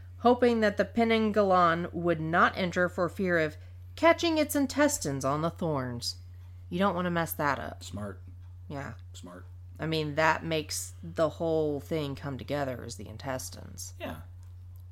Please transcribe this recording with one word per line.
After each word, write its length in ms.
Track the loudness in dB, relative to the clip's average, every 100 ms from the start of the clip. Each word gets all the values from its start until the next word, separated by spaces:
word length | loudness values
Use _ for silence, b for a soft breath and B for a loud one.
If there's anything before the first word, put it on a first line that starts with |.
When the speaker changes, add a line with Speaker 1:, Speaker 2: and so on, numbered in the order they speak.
| B 2
Speaker 1:
hoping 400 | 4 6 6 6
that 180 | 4 2
the 80 | 2
Penanggalan 1080 | 2 4 4 4 4 6 8 6 4 0
would 260 | 0 2 2
not 380 | 2 4 4 4
enter 320 | 0 2 2
for 180 | 2 -2
fear 300 | 0 2 4
of 180 | 2 -2 B B -16 4
catching 420 | 6 6 4 2
its 180 | 2 2
intestines 680 | 0 4 2 2 -2 -2
on 180 | 0 0
the 80 | 0
thorns. 680 | -2 -2 0 -2 -4 -6 -8 b b b b b
You 100 | 0
don't 160 | 2 2
want 100 | 0
to 60 |
mess 200 | 0 0
that 260 | 0 0 0
up. 240 | -4 -10
Speaker 2:
Smart. 360 | -10 -8 -8 -10 -14 -16 -16 -14 -10
Speaker 1:
Yeah. 260 | -8 -8 -10 -14
Speaker 2:
Smart. 320 | -16 -14 -14 -16 -16 -16 -8
Speaker 1:
I 60 | -2
mean, 300 | 0 0 2
that 280 | 4 4
makes 500 | 0 -2 -2 -6 -8 -12
the 280 | -8 0 0
whole 500 | 2 2 2 2 0
thing 360 | -2 -4 -4 -6
come 220 | -6 -8
together, 460 | -4 -2 -2 -4 -8
is 100 | -12
the 120 | -12
intestines. 840 | -10 -6 -6 -6 -12 -14 -14 -14 -10
Speaker 2:
Yeah. 160 | -10 -10 -12 -16 -16 -16 -16 -16 -16